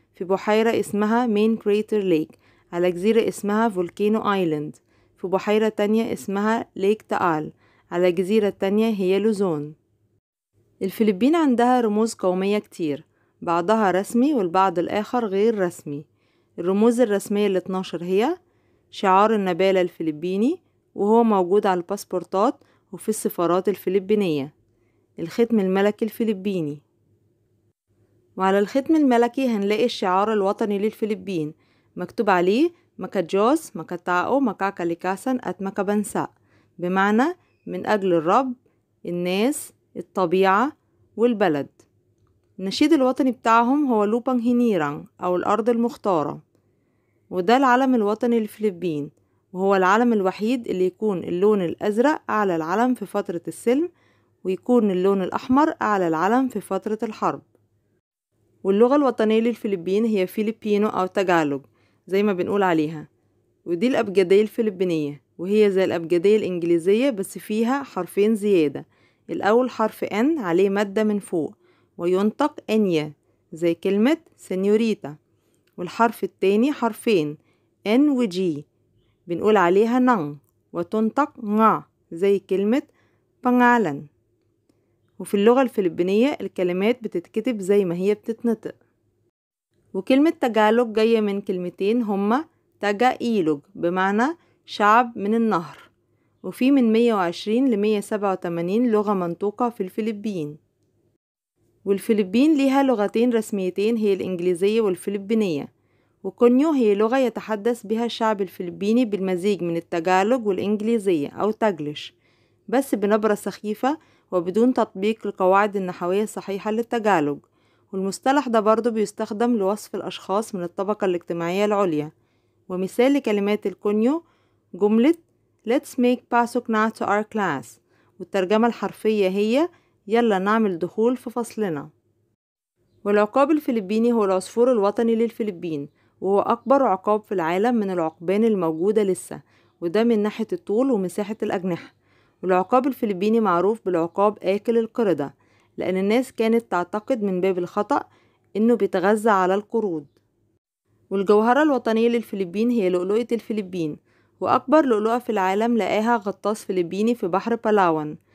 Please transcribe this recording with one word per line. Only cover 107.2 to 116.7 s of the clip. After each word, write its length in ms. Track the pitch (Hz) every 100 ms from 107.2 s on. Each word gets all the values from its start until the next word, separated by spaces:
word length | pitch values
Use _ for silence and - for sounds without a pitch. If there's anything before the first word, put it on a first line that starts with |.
| 247 220 - 214 214 233 190
بها 200 | 226 233
الشعب 360 | - 226 202
الفلبيني 640 | 185 - 180 170 196 233 240
بالمزيج 580 | 196 190 180 196 190
من 140 | 170 170
التاجالوج 720 | - 175 165 185 202 262 208
والإنجليزية 800 | 185 190 214 214 233 190 165 139
أو 240 | - 202
تاجلش، 640 | 214 220 160 147 147 - - _ _ _ _ -
بس 280 | 240 269 214
بنبرة 400 | 202 214 214 208
سخيفة 640 | 202 - 208 208 254 320 _ _ _
وبدون 420 | 180 175 190 247
تطبيق 540 | 254 220 190 208 226 208
القواعد 480 | - 185 196 208 196
النحوية 480 | 185 170 175 196
الصحيحة 480 | 214 - - 196 214